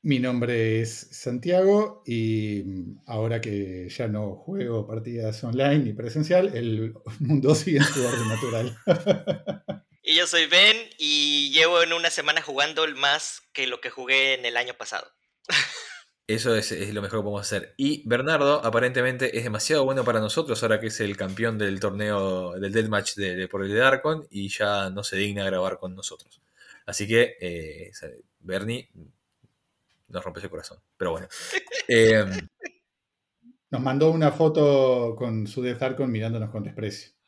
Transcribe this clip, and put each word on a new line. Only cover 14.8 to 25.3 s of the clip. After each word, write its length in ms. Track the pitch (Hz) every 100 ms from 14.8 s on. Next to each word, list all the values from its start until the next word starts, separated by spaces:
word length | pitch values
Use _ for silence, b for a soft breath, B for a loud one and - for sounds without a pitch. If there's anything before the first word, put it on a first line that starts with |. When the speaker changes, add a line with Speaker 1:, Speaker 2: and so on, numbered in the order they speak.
| 113 101 - _ _ _ -
Speaker 2:
<laughs> 800 | - - - - - _ _ -
Speaker 3:
Eso 300 | 110 120 113
es, 160 | -
es 200 | 85 101
lo 80 | 101
mejor 200 | 98 113
que 20 |
podemos 200 | 101 101
hacer. 300 | 101 101 - -
Y 260 | 139 151 110
Bernardo, 560 | 120 139 156 143 147
aparentemente, 760 | 117 117 123 123 127 123 127 117
es 60 |
demasiado 400 | 120 104 - 156
bueno 200 | 135 135
para 140 | 120 113
nosotros 420 | 107 160 156 110
ahora 160 | 117 107
que 80 | 110
es 100 | -
el 180 | 104 101
campeón 420 | 95 95 113 107
del 200 | 101 98
torneo, 800 | 104 98 107 104 98 92 90 90
del 140 | 98
deathmatch 420 | 107 110 104 98
de, 220 | - 98 90
de, 100 | 92
por 160 | 98
el 100 | 98
de 60 | 104
Darkon 480 | 131 135 151 156 -
y 180 | 101 98
ya 420 | - 104 101 98
no 140 | 95
se 100 | 101
digna 300 | 95 104